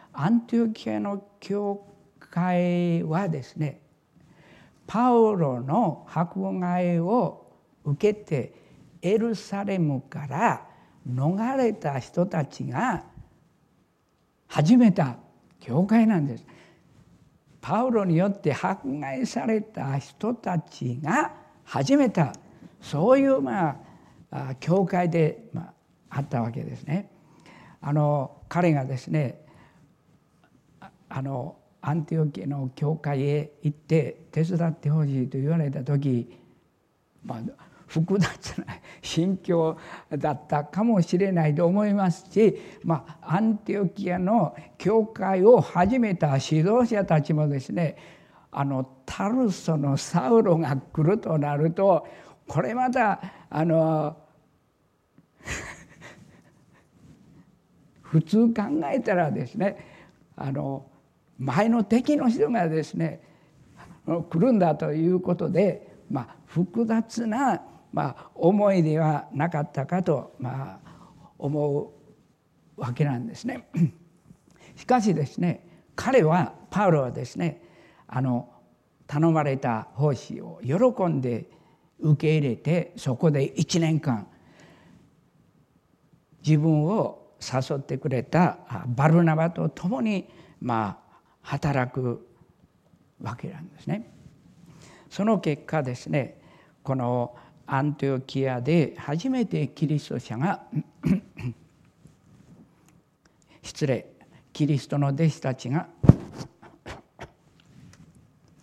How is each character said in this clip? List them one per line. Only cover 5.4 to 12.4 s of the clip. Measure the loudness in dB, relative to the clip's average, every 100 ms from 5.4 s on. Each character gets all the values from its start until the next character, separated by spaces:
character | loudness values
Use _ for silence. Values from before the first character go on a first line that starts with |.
| 0 0
の | -2 0 0 -2 -4
迫 | -2 -2 -2 -4 -2
害 | -2 0 2 0
を | 2 0 0 -4 -18 _ _ _ -4
受 | 0 0
け | 0
て、 | -4 -6 -6 -14 _ -20 -20 -6
エ | 0 0
ル | 0 -4
サ | -6 -6
レ | -4 0
ム | 0 -2
か | -6 -12 -8
ら | -2 0 0 -8 -20 _ _ -8
逃 | -2 0 0 -2 0
れ | 0
た | 0 -4 -6
人 | -4 -2 -2
た | -2